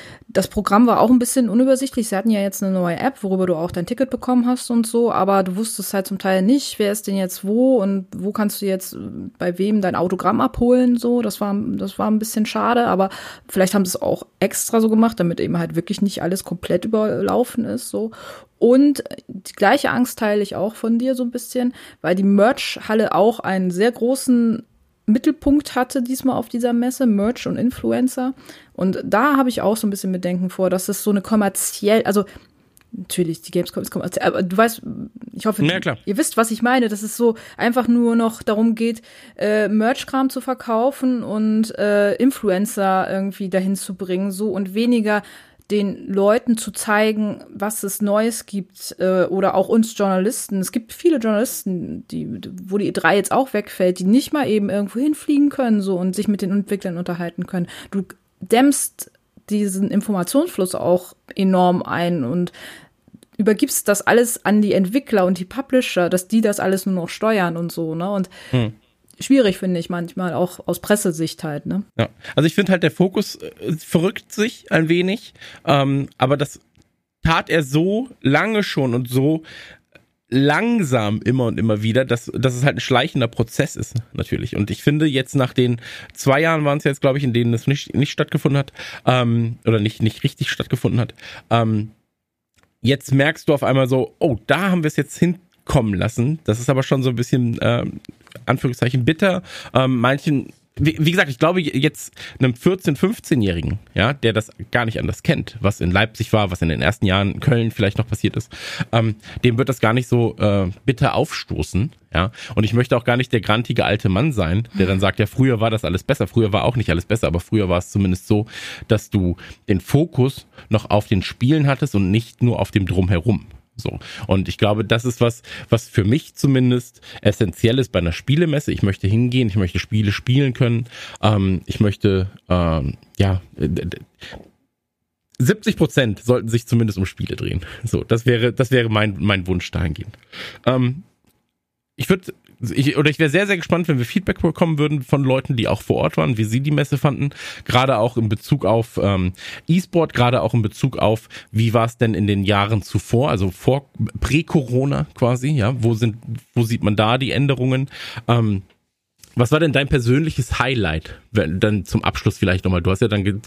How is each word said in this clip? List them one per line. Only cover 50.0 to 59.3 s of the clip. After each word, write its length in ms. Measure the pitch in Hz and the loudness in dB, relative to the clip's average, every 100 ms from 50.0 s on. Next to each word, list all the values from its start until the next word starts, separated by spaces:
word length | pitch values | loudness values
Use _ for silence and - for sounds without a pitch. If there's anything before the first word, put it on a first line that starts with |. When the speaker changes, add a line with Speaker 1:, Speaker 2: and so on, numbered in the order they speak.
| 196 190 190 269 - 196 | 0 2 0 -2 -4 -4
Speaker 1:
Es 100 | 185 | -4
gibt 220 | 240 226 | -6 -8
viele 240 | - 339 294 | -2 0 2
Journalisten, 880 | 220 208 247 - 202 180 - - - | 2 0 -2 -4 -6 -6 -6 -10 -10
die, 340 | 160 151 107 - 185 | -10 -8 -10 -12 -14
wo 160 | 185 202 | -6 -4
die 80 | 196 | -2
E 60 | |
drei 240 | 185 160 202 | 0 2 2
jetzt 160 | 190 | 2
auch 200 | 233 262 | 0 0
wegfällt, 460 | 208 - - 180 180 | -4 -6 -2 0 0
die 60 | |
nicht 280 | 185 240 - | 2 2 2
mal 160 | 302 262 | -2 0
eben 220 | 214 202 | 0 0
irgendwo 300 | 202 202 220 | -2 -4 -2
hinfliegen 480 | 302 302 - 285 285 | -2 -2 0 2 2
können, 320 | 277 240 214 | 2 2 2
so, 180 | 196 180 | 0 0
und 160 | 185 | 0
sich 140 | 185 208 | 0 -2
mit 120 | 196 | -2
den 120 | 185 | 0
Entwicklern 460 | 202 196 196 190 170 | -2 -2 -4 -4 -6
unterhalten 500 | 180 175 170 175 180 | -6 -6 -6 -8 -6
können. 180 | 185 175 - - | -6 -6 -8 -8
Du 140 | 196 185 - _ _ | -6 -6 -12 _ _
dämmst 720 | 190 226 277 269 - - - _ _ | 2 4 4 2 -4 -10 -18 _ _